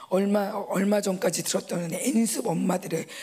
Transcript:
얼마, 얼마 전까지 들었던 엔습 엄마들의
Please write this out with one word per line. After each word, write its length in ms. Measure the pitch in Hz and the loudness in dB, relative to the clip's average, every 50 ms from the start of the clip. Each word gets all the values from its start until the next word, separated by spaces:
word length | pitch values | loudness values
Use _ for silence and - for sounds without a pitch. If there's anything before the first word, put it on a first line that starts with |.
| - - | -4 0
얼마, 420 | 185 185 196 202 202 208 202 196 | 0 2 2 4 2 2 2 0
얼마 500 | 214 202 196 - - 185 196 202 214 208 | -2 -4 -4 -2 0 0 2 4 4 2
전까지 440 | 202 208 185 - - 185 170 170 160 | 2 0 0 0 0 0 0 0 -2
들었던 460 | - - 185 - - - 175 175 170 180 | -2 -2 -2 -2 -4 -4 -4 -4 -4 -6
엔습 540 | 185 - 247 285 226 226 220 - - - | -4 -2 2 4 4 4 2 0 -2 -2
엄마들의 600 | 220 165 175 190 185 180 185 185 170 165 160 - - - - | -2 0 0 2 2 0 0 -2 -4 -4 -4 -4 -8 -12 -14